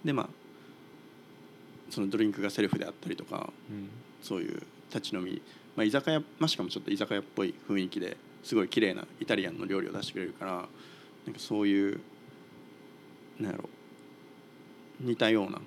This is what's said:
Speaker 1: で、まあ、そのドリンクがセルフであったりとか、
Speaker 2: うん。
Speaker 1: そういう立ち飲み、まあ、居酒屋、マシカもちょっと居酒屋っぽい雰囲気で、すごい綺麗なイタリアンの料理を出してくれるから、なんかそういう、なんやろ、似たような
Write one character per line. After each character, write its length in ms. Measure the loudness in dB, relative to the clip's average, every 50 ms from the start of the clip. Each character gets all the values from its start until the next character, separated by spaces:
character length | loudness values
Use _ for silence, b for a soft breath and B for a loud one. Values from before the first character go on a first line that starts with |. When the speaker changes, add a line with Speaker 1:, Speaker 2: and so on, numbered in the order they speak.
| 0
Speaker 1:
で、 80 | 0
ま 120 | 0 0 0
あ、 60 | -4 -8 -16 -20 -20 B B B B B B B -20 -20 -20 -20 -20 -20 -20 -20 -20 -20 -20 -20 -20 -20 -20 -20 -20 -20 -18 -16 -10
そ 100 | -4 -2
の 80 | -2 0
ド 80 | 2 4
リ 100 | 4 4
ン 60 | 4
ク 80 | 0
が 80 | -2 -2
セ 140 | 2 2 2
ル 40 | 2
フ 100 | 2 0
で 60 | -2
あ 40 | -6
っ 40 | -8
た 140 | -10 -6 -6
り 80 | -6
と 80 | -6 -6
か、 300 | -8 -6 -6 -6 -8 -12 -14 -14 -10
Speaker 2:
う 40 | -10
ん。 160 | -10 -10 -10 -12 -16 -18 -18 -20 -16
Speaker 1:
そ 160 | -8 -4 -4 -4
う 40 |
い 80 | -2 -4
う 120 | -6 -8 -10 -12 -20 -20 -20 -8 -8
立 180 | -6 -6 -4
ち 20 | -4
飲 80 | -4 -2
み、 180 | -4 -4 -6 -8 B B B B B -2
ま 80 | 2 2
あ、 0 |
居 60 | 4
酒 200 | 4 4 4 4
屋、 120 | 2 2 2 -2 -2 0
マ 80 | 2 2
シ 100 | 2 0
カ 60 | -2
も 60 | -4
ち 80 | -4 -6
ょ 40 |
っ 20 | -2
と 80 | -2
居 60 | 0 0
酒 160 | 0 0 0
屋 80 | -2
っ 20 | -2
ぽ 220 | -2 -2 0 0
い 80 | 0 0 -6 -2 0
雰 100 | 2 2
囲 80 | 2 0
気 120 | -2 -4
で、 180 | -4 -4 -8 -10 -14 -20 -20 -18 -6
す 120 | 2 4
ご 80 | 4 4
い 60 | 4
綺 120 | 4 4
麗 120 | 4 4 2
な 120 | -2 -6 -12 -8 -10
イ 60 | 0
タ 100 | 0 2
リ 100 | 2 2
ア 60 | -2
ン 60 | -4 -6
の 80 | -4
料 160 | 0 0 0
理 80 | 0 -2
を 20 |
出 100 | -4 -6 -6
し 40 | -6
て 60 | -6
く 60 | -6
れ 60 | -6
る 60 | -6
か 140 | -6 -6 -6
ら、 240 | -4 -4 -6 -6 -10 B B B B B B B B B -14 -12
な 60 | -10
ん 20 | -10
か 60 | -10
そ 220 | -6 -2 0 4
う 60 | 4 6
い 260 | 6 6 6 4 2
う、 60 | -2 -8 -12 -20 -20 -20 -20 -20 -20 -20 -20 -20 -20 -20 -20 -20 -20 -20 -20 -20 -20 -20 -20 -20 -20 -20 -20 -8 -6
な 100 | -4 -4
ん 20 |
や 60 | -4 -4
ろ、 120 | -6 -10 -12 -14 -20 -20 -20 -20 -20 -20 -20 -20 -20 -20 -20 -20 -20 -20 -20 -20 -20 -20 -20 -20 -20 -20 -12 -6
似 160 | 0 0 2 4
た 120 | 6 6
よ 180 | 6 6 4 2
う 40 |
な 80 | -4 -8 -10